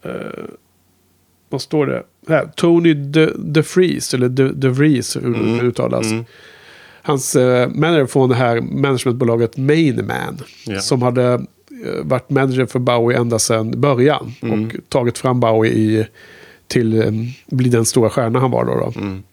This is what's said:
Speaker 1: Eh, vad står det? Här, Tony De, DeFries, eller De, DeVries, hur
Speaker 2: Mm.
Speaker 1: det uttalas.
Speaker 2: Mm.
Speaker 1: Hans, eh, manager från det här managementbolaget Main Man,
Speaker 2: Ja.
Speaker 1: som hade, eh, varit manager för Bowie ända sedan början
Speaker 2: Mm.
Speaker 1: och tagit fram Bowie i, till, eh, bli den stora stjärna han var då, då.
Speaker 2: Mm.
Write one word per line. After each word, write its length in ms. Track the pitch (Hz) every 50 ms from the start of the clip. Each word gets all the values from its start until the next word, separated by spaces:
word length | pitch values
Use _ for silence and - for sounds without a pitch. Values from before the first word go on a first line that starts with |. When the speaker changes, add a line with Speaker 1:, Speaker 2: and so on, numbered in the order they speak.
| _ -
Speaker 1:
Eh, 20 | 62 - - - - - 50 50 - - _ _ _ _ _ _ _ _ _ _ _ _ _ _ _ _ _ _
vad 120 | - 135
står 260 | - - - 151 147 131
det? 160 | 131 120 - _ _ _ _ -
Här, 200 | 160 151 - 160 -
Tony 380 | - - 170 170 170 170 170 156
De, 360 | 143 143 139 147 160 - 175 - -
DeFries, 760 | - 160 147 160 151 - - 180 185 151 147 147 139 - -
eller 160 | 123 123 123
De, 180 | 127 131 135 135
DeVries, 680 | 147 147 135 131 127 131 147 156 151 123 110 - - 139
hur 80 | -
Speaker 2:
Mm. 320 | 123 120 113 107 110 113 120
Speaker 1:
det 60 | 120
uttalas. 420 | 123 120 - 123 120 120 120 113 110
Speaker 2:
Mm. 140 | 110 113 117 - - - - - - - - - - - - - - - _
Speaker 1:
Hans, 320 | - 151 135 131 - -
eh, 340 | 139 127 127 123 123 123 120
manager 360 | - - 151 160 170 160 135
från 240 | 123 - 143 131 127
det 60 | 127
här 260 | 117 131 120 120 117
managementbolaget 960 | 123 - - 135 139 139 135 123 - 131 120 123 131 117 117 117 117 113 - -
Main 500 | 131 135 147 160 165 147 117 113 104 104
Man, 320 | 117 127 - - - - - - - - - 110
Speaker 2:
Ja. 120 | 104 95
Speaker 1:
som 220 | 98 - 147 131
hade, 220 | 123 127 120 127 123 123 123
eh, 60 | 123 131 - _ _ _ _ 294 254 226 - - - 73
varit 260 | 78 131 123 - _
manager 360 | 139 135 135 135 127 127 131
för 140 | 117 - 131
Bowie 380 | 123 127 123 120 117 120 123 127
ända 220 | 117 117 117 110
sedan 420 | - - 117 113 110 110 123 123
början 520 | 123 147 139 120 120 143 147 - - 113 117 -
Speaker 2:
Mm. 240 | - 117 107 107 110 110
Speaker 1:
och 40 | 107 - - _
tagit 280 | - 143 123 120 117 -
fram 220 | - 131 127 123
Bowie 320 | 120 113 113 113 110 117
i, 360 | 123 113 110 107 110 110 107 - _ - - - - - - - - _ _ _
till, 340 | - 127 120 113 110 110
eh, 100 | 110 110 107 110 113 120 131 - _
bli 240 | - - 131 127 127
den 160 | 120 120 113
stora 240 | - - 135 117 110
stjärna 300 | - - 127 113 113 127
han 120 | 131 131
var 140 | 117 120 120
då, 100 | 120 - - - - -
då. 60 | -
Speaker 2:
Mm. 220 | 101 101 95 95 95 _